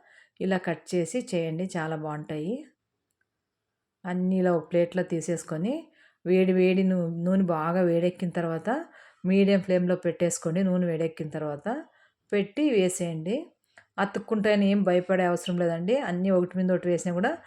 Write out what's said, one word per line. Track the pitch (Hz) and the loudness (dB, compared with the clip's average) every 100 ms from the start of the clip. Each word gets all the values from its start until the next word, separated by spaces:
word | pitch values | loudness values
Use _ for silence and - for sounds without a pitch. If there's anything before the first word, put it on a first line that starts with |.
| _ _ _ - | _ _ _ -8
ఇలా | 185 185 | -2 -2
కట్ | 180 165 - | -2 -6 -4
చేసి | 180 165 254 247 | -4 -2 -4 -4
చేయండి. | 175 165 160 190 | -4 -2 -4 -6
చాలా | 175 160 156 | -6 -6 -6
బాగుంటాయి. | 151 151 151 151 160 262 311 _ _ _ _ _ _ _ _ _ _ _ _ _ 180 | -6 -8 -8 -8 -6 -8 -10 _ _ _ _ _ _ _ _ _ _ _ _ _ -6
అన్నీ | 180 185 190 | -2 0 2
ఇలా | 180 | 2
ఒక | 170 160 | 2 0
ప్లేట్లో | 175 170 180 | 0 2 0
తీసేసుకొని | 180 165 156 160 - 156 196 311 - _ _ _ 170 | -2 -4 -4 -6 -6 -6 -4 -4 -10 _ _ _ 0
వేడి | 185 185 | 4 4
వేడి | 185 185 185 | 4 4 4
నూ-, | 190 185 170 170 | 2 2 0 -2
నూనె | 175 190 185 | 0 2 2
బాగా | 160 160 180 | 0 0 2
వేడెక్కిన | 175 170 175 180 175 | 2 2 2 0 -4
తర్వాత | 175 165 165 202 277 339 - - _ | -2 -4 -4 -4 -4 -6 -14 -20 _
మీడియం | 180 196 196 196 | 0 4 4 4
ఫ్లేమ్‌లో | 185 180 180 180 | 2 2 2 0
పెట్టేసుకోండి. | 175 160 175 - 170 170 | -2 0 0 0 -2 0
నూనె | 190 180 175 | 2 2 0
వేడెక్కిన | 160 165 160 156 | 0 -2 -4 -8
తర్వాత | 156 151 147 202 277 330 _ _ _ _ | -6 -6 -6 -6 -6 -8 _ _ _ _
పెట్టి | 208 196 - 302 | -2 -2 0 2
వేసేయండి. | 220 180 - 170 160 156 262 349 _ _ _ _ - | 4 2 0 -4 -4 -4 -4 -6 _ _ _ _ -4
అతుక్కుంటాయని | 202 226 - 220 214 208 196 | -4 -4 -4 0 2 4 4
ఏం | 202 | 4
భయపడే | 185 180 180 185 180 | 4 2 2 2 2
అవసరం | 175 - 175 | 0 -2 -2
లేదండి. | 170 165 180 262 | 0 -2 -2 -2
అన్నీ | 220 175 190 | -2 -2 2
ఒకటి | 185 180 185 | 2 2 0
మీద | 185 | 0
ఒకటి | 180 175 | 0 0
వేసినా | 170 180 | -2 -2
కూడా | 175 240 339 | -2 -2 -2